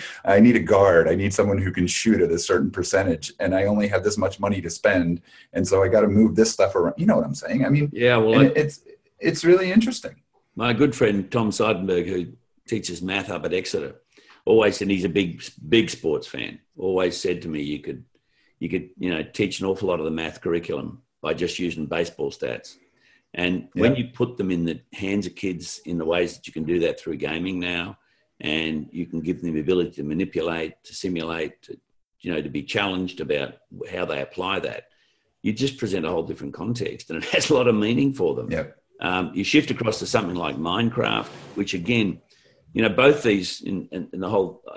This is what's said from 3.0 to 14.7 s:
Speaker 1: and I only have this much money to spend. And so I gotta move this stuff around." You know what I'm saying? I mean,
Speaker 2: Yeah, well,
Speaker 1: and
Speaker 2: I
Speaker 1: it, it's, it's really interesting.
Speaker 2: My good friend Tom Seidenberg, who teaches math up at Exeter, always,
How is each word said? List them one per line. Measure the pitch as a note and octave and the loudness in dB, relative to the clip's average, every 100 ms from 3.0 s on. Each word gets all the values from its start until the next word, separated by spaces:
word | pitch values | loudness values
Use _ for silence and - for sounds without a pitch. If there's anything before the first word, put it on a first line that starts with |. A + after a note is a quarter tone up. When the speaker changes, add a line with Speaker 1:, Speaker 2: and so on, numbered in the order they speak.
| F#2 - - - | 2 -2 -6 -4
Speaker 1:
and | F#2+ | 0
I | F#2 G2+ | 2 2
only | G#2 G2+ | 2 2
have | F#2+ G2+ | 0 0
this | G#2+ | 0
much | F#2+ G2 | -2 -2
money | G2+ F#2+ | -2 -2
to | E2+ | -4
spend. | - G#2 F#2 E2+ F2 - - _ | 0 2 2 0 -2 -8 -20 _
And | F2+ F2+ | -4 2
so | F#2+ | 2
I | F#2+ | 4
gotta | G#2+ G#2 | 4 6
move | G2+ A2 F#2 | 6 6 6
this | A2 | 4
stuff | - F#2+ F#2 | 4 2 2
around." | E2+ - | 0 2
You | E3+ | 2
know | - | 2
what | D2 | 0
I'm | - | -6
saying? | - A#2+ C3 | -4 -2 2
I | |
mean, | D3 D3 | 2 0
Speaker 2:
Yeah, | A2+ B2 A#2 | 2 4 4
well, | A2 B2 | 6 6
Speaker 1:
and | |
Speaker 2:
I | C#3 | 6
Speaker 1:
it, | D3+ | 4
it's, | D3 - - - _ _ | -2 -6 -18 -20 _ _
it's | E3+ - | -2 2
really | E3+ F#3 F#3 | 6 6 6
interesting. | G#3 A3+ - - - _ _ _ - | 4 2 -2 -10 -16 _ _ _ -2
Speaker 2:
My | A#2+ | 0
good | A#2 C#3+ - | 4 2 4
friend | D#3 D3 C3+ | 2 2 0
Tom | A#2+ G#2+ | 0 0
Seidenberg, | G2+ A2 F2+ F#2+ F2 F2 | 0 0 0 0 0 0
who | F#2 E2 - _ _ - | -4 -6 -12 _ _ -6
teaches | A2 - E2+ | -6 -6 -8
math | F#2 G2 F#2 | -4 -4 -4
up | E2+ | -6
at | D#2 | -4
Exeter, | F#2 - D#2 C#2 - _ _ _ _ - | -4 -4 -6 -6 -12 _ _ _ _ 4
always, | A2 G#2 | 6 6